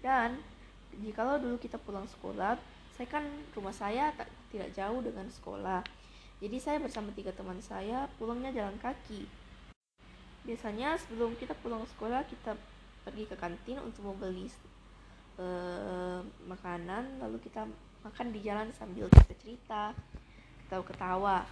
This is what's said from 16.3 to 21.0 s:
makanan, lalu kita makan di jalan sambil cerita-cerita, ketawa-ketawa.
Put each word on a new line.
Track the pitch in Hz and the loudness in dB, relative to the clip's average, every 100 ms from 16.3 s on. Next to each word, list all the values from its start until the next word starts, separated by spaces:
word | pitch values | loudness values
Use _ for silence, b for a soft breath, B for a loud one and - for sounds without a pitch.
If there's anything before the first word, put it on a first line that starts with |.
| - 180 | -14 -14
makanan, | 185 180 175 170 196 262 269 | -12 -8 -8 -6 -6 -8 -8
lalu | 233 226 | -8 -8
kita | 233 - 214 214 - - | -10 -10 -10 -12 -20 -18
makan | 214 - 240 | -18 -8 -8
di | 214 | -6
jalan | 208 208 220 | -4 -4 -4
sambil | - 220 185 190 | -8 -12 -8 12
cerita-cerita, | - - - 226 240 - 214 208 - - - B B B B | 12 12 6 -14 -16 -8 -4 -4 -6 -12 -16 B B B B
ketawa-ketawa. | - 185 180 - | -6 -6 -6 -6